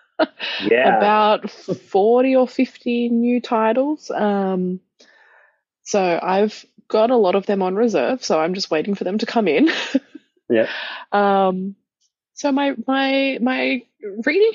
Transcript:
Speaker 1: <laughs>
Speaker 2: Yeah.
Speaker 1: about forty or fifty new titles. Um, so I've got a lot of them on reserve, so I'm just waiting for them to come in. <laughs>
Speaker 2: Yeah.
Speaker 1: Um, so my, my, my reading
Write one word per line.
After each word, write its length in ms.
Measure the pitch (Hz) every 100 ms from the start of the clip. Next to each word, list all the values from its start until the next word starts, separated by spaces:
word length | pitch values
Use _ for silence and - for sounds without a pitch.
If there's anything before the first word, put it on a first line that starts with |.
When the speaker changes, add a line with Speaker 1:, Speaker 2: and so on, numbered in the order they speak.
| _ -
Speaker 1:
<laughs> 440 | - - - -
Speaker 2:
Yeah. 340 | 101 117 196 110
Speaker 1:
about 540 | 208 214 214 208 208
forty 880 | - - 175 - 196 214 240 262 262
or 100 | 247
fifty 600 | - 254 - 247 240 240
new 320 | 233 240 247
titles. 720 | - 220 220 233 285 302 -
Um, 680 | - 208 202 190 185 180 185 - _ _ _ _ _ _ _ _ _
so 360 | - 208 180 165
I've 420 | 180 190 214 - - _ -
got 220 | 220 233
a 60 | 247
lot 180 | 185
of 120 | 185 190
them 160 | 196
on 120 | 185
reserve, 500 | 190 233 170 117 254
so 160 | - 165
I'm 140 | 165
just 160 | 190 -
waiting 240 | 156 156
for 100 | 202
them 140 | 180 214
to 80 | 226
come 220 | 233 190
in. 220 | 147 320 -
<laughs> 40 | - 269 - - _ _ -
Speaker 2:
Yeah. 180 | 117 - - - - -
Speaker 1:
Um, 640 | 208 202 196 190 185 190 196 _ _ _ _ _
so 180 | - 285
my, 240 | 269 277 262 -
my, 520 | 269 269 269 269 262
my 420 | 247 254 262 254 - _ 294 208 277
reading 260 | 359 440